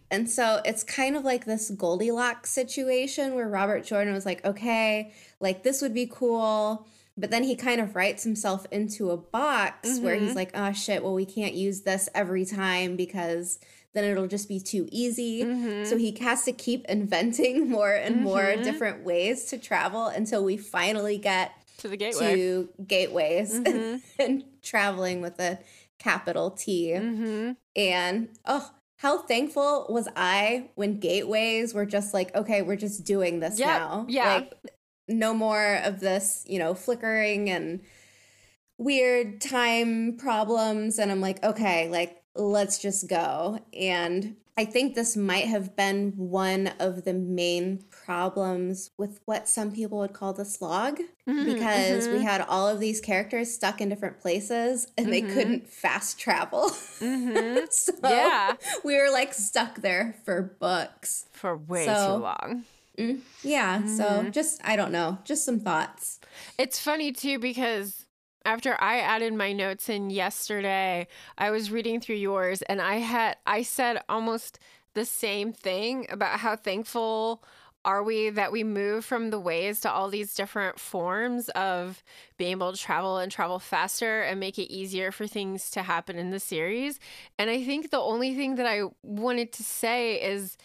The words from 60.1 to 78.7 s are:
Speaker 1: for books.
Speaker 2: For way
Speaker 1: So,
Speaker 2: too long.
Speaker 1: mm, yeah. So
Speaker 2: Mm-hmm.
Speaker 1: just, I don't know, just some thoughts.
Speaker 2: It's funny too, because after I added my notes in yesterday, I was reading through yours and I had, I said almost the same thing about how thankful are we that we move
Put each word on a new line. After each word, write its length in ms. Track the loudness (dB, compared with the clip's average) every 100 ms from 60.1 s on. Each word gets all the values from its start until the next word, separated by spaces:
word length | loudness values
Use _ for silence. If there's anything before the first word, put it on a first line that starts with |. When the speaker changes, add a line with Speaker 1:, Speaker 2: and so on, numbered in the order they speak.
| -4
Speaker 1:
for 300 | -2 -2 -2 -2
books. 640 | 0 0 -2 -6 -6 -6 -8
Speaker 2:
For 240 | -6 -4 -4
way 300 | -2 0 2
Speaker 1:
So, 300 | 2 2 0
Speaker 2:
too 40 |
long. 420 | -2 -4 -6 -8 -10 -20 _ -4
Speaker 1:
mm, 220 | -2 -2 -8 -10
yeah. 440 | -2 2 2 2 0
So 180 | 0
Speaker 2:
Mm-hmm. 260 | 2 2 0
Speaker 1:
just, 280 | 0 -2 -2
I 120 | 0 0
don't 160 | 2
know, 260 | 0 0 -4
just 200 | -4 -4
some 160 | 0 0
thoughts. 600 | 2 0 0 -6 -10 -10 -18 -18 -12 -2
Speaker 2:
It's 200 | -2 -2
funny 320 | -2 0 -2
too, 260 | -4 -2 -2
because 640 | -2 -2 -2 -2 -4 -10 -18 _ _ _
after 320 | -2 0 0 2
I 180 | 2 2
added 340 | 2 2 0
my 180 | 0 0
notes 360 | 0 -2 -2 -4
in 220 | -4 -2
yesterday, 960 | -2 -2 -2 -4 -2 0 2 0 -2 -4 -12 -14 -2
I 120 | 0
was 180 | 0 -2
reading 300 | -2 -2 -4
through 160 | -2 -2
yours 460 | 0 0 0 -2
and 180 | -2 -2
I 160 | 0 0
had, 400 | 0 0 0 0 0
I 160 | 0
said 400 | 0 0 0 0 -2
almost 500 | -2 0 -4 -6 -18 -20 -20 _
the 100 | -6
same 480 | -4 -2 -2 -2 -4
thing 540 | -4 -4 -2 -2 -4 -6
about 300 | -2 -2 0
how 160 | -2 -2
thankful 880 | -2 -4 -4 -2 0 0 0 -2 -8 -20 -20 _
are 180 | 0 2
we 260 | 2 0 0
that 220 | 0 0
we 100 | 0
move 420 | 0